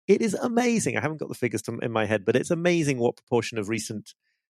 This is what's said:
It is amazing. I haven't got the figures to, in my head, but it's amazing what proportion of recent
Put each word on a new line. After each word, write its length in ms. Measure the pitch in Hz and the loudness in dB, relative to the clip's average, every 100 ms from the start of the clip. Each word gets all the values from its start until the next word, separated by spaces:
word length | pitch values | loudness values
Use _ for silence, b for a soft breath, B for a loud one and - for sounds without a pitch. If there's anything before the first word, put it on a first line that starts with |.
| - | 2
It 140 | 214 | 2
is 120 | 226 | 2
amazing. 600 | - 247 233 247 226 - 113 | 0 0 0 2 2 0 -2
I 40 | |
haven't 160 | 135 156 | -2 -4
got 100 | - | -10
the 60 | - | -4
figures 260 | 123 113 | -2 -2
to, 140 | - 117 | -6 -6
in 120 | 120 | -2
my 140 | 113 107 | 0 2
head, 180 | 107 98 | 0 2
but 100 | 139 | 0
it's 160 | - | 0
amazing 480 | 170 175 175 147 127 | 0 2 2 2 2
what 160 | 117 - | 0 -2
proportion 400 | - 120 - 113 | -2 0 0 -4
of 100 | 101 | -4
recent 460 | 113 110 107 - - _ _ _ | -4 -4 -10 -12 -20 _ _ _